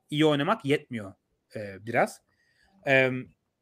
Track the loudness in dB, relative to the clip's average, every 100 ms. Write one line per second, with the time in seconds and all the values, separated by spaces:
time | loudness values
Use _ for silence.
0 | _ 2 2 4 0 -2 0 -2 -2 -12
1 | -12 -18 _ _ _ -12 -12 -12 -6 -2
2 | -2 -4 _ _ _ _ _ _ 2 4
3 | 4 -2 -10 _ _ _